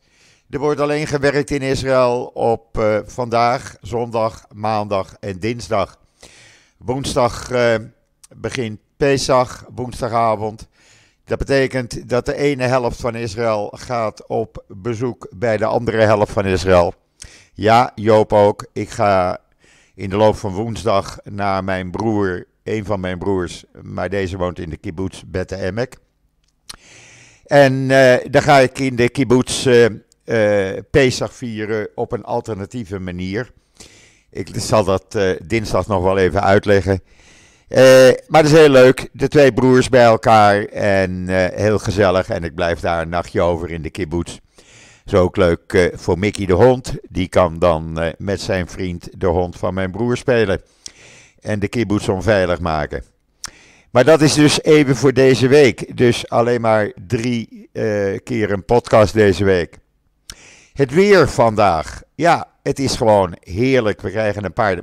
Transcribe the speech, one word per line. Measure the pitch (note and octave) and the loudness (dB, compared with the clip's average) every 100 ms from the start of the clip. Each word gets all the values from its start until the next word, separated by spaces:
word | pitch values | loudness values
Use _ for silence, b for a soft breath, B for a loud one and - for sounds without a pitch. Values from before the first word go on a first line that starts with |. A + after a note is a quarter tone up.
| b b b b _ | b b b b _
er | C#3+ | -6
wordt | D3 C#3+ | -4 -2
alleen | D3 D3 D3+ | -2 -2 -4
gewerkt | C#3+ C#3 C#3+ C#3+ | -2 0 0 -2
in | C#3+ | -4
Israël | C3+ C3 C3+ C3 B2 B2 A#2+ | -4 -4 0 2 2 0 -6
op, | - A#2+ A2+ _ - | -4 -2 -2 _ -4
eh, | G#2+ G#2+ G2+ | 0 -2 -4
vandaag, | - B2 A#2 A#2+ C3 - - | -8 -4 0 0 -2 -6 -18
zondag, | - A#2 A#2+ A2+ A2 - _ | -10 -8 -4 -4 -4 -6 _
maandag | G#2+ G#2+ G#2+ G#2 G2+ F#2+ - | -10 -6 -4 -4 -4 -6 -12
en | G#2+ F#2+ | -12 -8
dinsdag. | G#2+ A#2+ F#2 G#2+ F#2 _ b b b b b b b _ | -8 -8 -4 -4 -4 _ b b b b b b b _
Woensdag, | F2 C3 C3+ C#3+ A#2+ - - | -8 -6 -4 0 -2 -2 -6
eh, | B2 A#2+ A2 A#2 _ _ _ _ - | -2 0 0 -4 _ _ _ _ -14
begint | A2+ - A2+ G#2+ _ - | -10 -8 -8 -12 _ -4
Pesach, | C#3+ C#3 - C3 B2 - - G#2 | 0 0 0 0 0 -6 -16 -12
woensdagavond. | B2 - B2 A#2 A#2 G#2+ A2 G#2+ - b b b b b - | -12 -8 -4 -2 0 -2 -6 -10 -18 b b b b b -10
Dat | A2 | -6
betekent | - C#3 C3 C3 A#2+ - A#2 | -2 0 0 -4 -8 -12 -4
dat | A#2+ B2+ | -4 -4
de | C#3+ | -2
ene | D3 C3+ | -2 -2
helft | B2+ C3 A#2+ - | -2 -2 -2 -4
van | B2+ A2+ | -8 -6
Israël | A#2 G2+ A#2 G#2+ G#2 G#2+ | -8 -4 -2 -2 -6 -12
gaat | - B2 G#2+ - - | -8 -6 -6 -8 -8
op | A#2+ A2 - - | -8 -8 -12 -20
bezoek | G2+ G2+ A2 B2 - - F#2 | -12 -8 -6 -6 -8 -16 -6
bij | A#2 G#2+ | -2 -2
de | G#2+ | -2
andere | A#2+ A#2 A2 | -2 -2 2
helft | G#2+ G#2+ G#2 | 2 2 0
van | - G2 | -2 -2
Israël. | F#2 F2+ F2+ F2 - _ _ B B B | -2 2 4 2 -2 _ _ B B B
Ja, | - G2 A2+ C3 - | -4 2 2 2 -2
Joop | G#2 G#2+ G#2+ | 2 4 4
ook. | G#2 G2+ G2+ - | 4 2 0 -8
Ik | - G#2+ | -10 -8
ga | - G#2 F#2+ F2+ - _ _ b b b - | -2 2 2 0 -4 _ _ b b b -14
in | G2 | -6
de | G2 | 2
loop | G#2+ G2+ | 2 2
van | A2 | -4
woensdag | F2+ A#2 G#2+ G2 G2 F#2+ - | -6 -8 -6 -2 -2 -2 -10
naar | - G2+ G2+ F#2+ | -16 -8 -4 -4
mijn | F#2+ F#2 F#2 | -4 -6 -6
broer, | F#2 A2 G#2 G2 F2+ - _ | -6 -4 -2 -2 -6 -12 _
een | - A2 F#2+ | -8 -8 -6
van | G2+ | -6
mijn | F#2 F2+ | -6 -6
broers, | F#2 F#2+ F2 - - - | -4 -4 -4 -10 -20 -20
maar | - G2 F2+ | -14 -10 -6
deze | G2 F#2+ F#2+ | -6 -6 -6
woont | F2+ E2+ | -6 -6
in | F2 | -12
de | D2+ | -12
kibbutz | - E2 F#2+ - - | -12 -10 -10 -12 -12
Beth | F#2 F2+ | -10 -8
Emek. | F#2+ G2 G#2 B2+ - _ _ _ _ _ _ - B B B B B B B - | -8 -8 -6 -8 -12 _ _ _ _ _ _ -20 B B B B B B B 0
En, | C#3+ C#3 C3 C3 | 4 4 2 2
eh, | C3+ C3 B2 - | 4 6 4 2
dan | C3+ | 0
ga | B2+ C#3+ | 4 4
ik | C3 - | 4 0
in | C3+ A#2+ | -4 0
de | A#2+ | 0
kibbutz, | - A#2+ B2+ B2 - C3+ | 0 2 2 0 -2 4
eh, | A#2+ A#2 G2+ - _ - A#2 G#2 G#2 F#2+ G2+ | 6 4 2 -14 _ -4 0 2 2 -2 -6
eh, | G#2 | -2
Pesach | D#3 C3 - A2 | 2 2 0 -6
vieren | - B2 G#2+ G#2+ A2 G#2 - | -8 -12 -8 -6 -6 -6 -8
op | A#2 | -8
een | A#2 | -8
alternatieve | G#2 A#2+ A#2 G2+ G2 B2+ G2 G2 | -6 -6 -6 -8 -10 -10 -10 -10
manier. | F#2 F2+ F#2 G2 B2 _ _ b b b b b b | -10 -8 -6 -6 -8 _ _ b b b b b b
Ik | - - | -14 -12
zal | G#2+ - A2+ | -10 -2 0
dat, | F#2 F#2+ - A2 | 0 -2 -4 -4
eh, | F#2+ F2+ D#2 | -2 -4 -4
dinsdag | A2+ G#2 G#2 - | -6 -4 -4 -2
nog | G2 | -2
wel | F2+ F#2+ | 0 2
even | F#2 E2+ | 0 0
uitleggen. | F#2+ G2+ G2+ G2+ F#2+ F#2+ b b b b b b _ | 2 2 4 2 2 -2 b b b b b b _
Eh, | - C3 C3 C3 - - | 4 8 10 8 4 2
maar | D#3+ | 2
het | D3+ | 6
is | D#3 | 6
heel | D3+ | 8
leuk, | C3 B2+ C3 - | 8 6 4 -4
de | A#2 C3+ | -6 0
twee | D3+ C#3 | 4 4
broers | G#2 C3 B2+ B2 | 4 4 4 4
bij | B2 | 4
elkaar | A#2 A2 B2+ A2 G#2 G2+ G#2+ | 6 4 4 6 6 2 -2
en, | - G2+ G2 F#2+ F#2 F2+ | -4 0 0 0 -4 -4
eh, | F#2 F#2 G#2 | 0 0 0
heel | G#2 G2+ | 0 0
gezellig. | - F#2+ G2 F#2 F2+ | -2 0 2 2 -2
En | F2 | -6
ik | E2+ D2 | -8 -4
blijf | F2 E2+ | -4 -2
daar | G2 E2+ | -4 -4
een | E2 | -4
nachtje | F2 - G#2 | -6 -4 -2
over | F2 E2+ E2+ | 0 -2 -6
in | E2 | -10
de | D#2 | -10
kibbutz. | - E2+ E2+ E2+ - _ b b b b b - | -8 -6 -6 -6 -12 _ b b b b b -2
Is | |
ook | G2+ F2+ - | 2 2 2
leuk, | F2+ E2+ - | 0 0 0
eh, | G2 F2 | 0 0
voor | - - E2+ | -2 -4 -2
Mickey | G#2 G2 G2 | -4 -4 -2
de | |
hond. | F2 B2 B2+ - - - | 4 4 4 -4 -12 -10
Die | E2+ F2+ | -8 -2
kan | - F2+ E2 | 0 0 2
dan, | F2 D#2+ D#2+ D#2+ | 0 0 -4 -6
eh, | E2 - | -6 -6
met | F#2 F#2+ | -6 -6
zijn | - F#2+ E2+ | -4 -6 -6
vriend | - F#2 F2 - - | -8 -8 -10 -14 -6
de | F#2 | -2
hond | E2+ F2 E2+ | -2 -4 -6
van | G2+ | -6
mijn | F#2 F#2+ | -6 -6
broer | F#2 A#2+ A#2+ | -4 -4 -4
spelen. | - A#2+ G#2 F2 B B B B B B B B | -2 0 0 -2 B B B B B B B B
En | - G#2 | -8 -6
de | G2+ | -4
kibbutz | B2 G#2 G2+ - | -4 -2 -2 -2
onveilig | F#2+ F2+ G#2 F2+ E2+ | -2 0 0 0 -2
maken. | E2+ D#2 D2 C#2+ - _ _ _ B B B B B | -4 -4 -6 -10 -14 _ _ _ B B B B B
Maar | A#2+ | 2
dat | B2+ D#3 | 4 4
is | D3 | 4
dus | - D3+ - | 4 2 2
even | - D3+ C3+ B2+ | 4 4 4 2
voor | C#3 | 0
deze | B2 C3 B2 B2+ | 4 4 4 4
week. | C#3+ C3+ - - F2 | 6 4 2 -6 0
Dus | B2 A#2+ - | 2 2 -2
alleen | - A#2+ A#2+ | -2 0 0
maar | A2+ A2 G#2 - F#2 | 2 0 0 -6 -6
drie, | A2+ A#2+ A#2+ A2 A3+ G#3 | -4 -2 -4 -8 -16 -16
eh, | - A2+ G#2 G2 G2 | -6 -4 -2 -2 -6
keer | - A#2 G#2 | -6 -4 -2
een | G2 - | -4 0
podcast | A#2+ - A#2+ G#2 | 0 2 4 4
deze | A2 G#2 F2 | 4 2 2
week. | G2 F#2 D#2 - _ _ _ _ - B B B B | 2 0 -2 -10 _ _ _ _ -20 B B B B
Het | - C#3 | -4 0
weer | D3 G3+ G3 C3 | 2 4 6 4
vandaag. | - A#2 G#2+ G2+ E2 D2 - - - | 2 2 2 2 0 -4 -14 -16 -2
Ja, | E3 C#3 - _ | 0 0 -4 _
het | C#3+ C#3 | -8 -4
is | C3 - | -4 -2
gewoon | A2+ G#2 F#2 F2 | 2 2 2 -4
heerlijk. | - F2+ B2+ C3 A2 F#2+ | -10 -4 0 0 0 -4
We | G#2 | -6
krijgen | F#2+ G#2+ G2+ | -4 -4 -4
een | F#2+ | -6
paar | - G#2+ F#2 | -2 -2 -2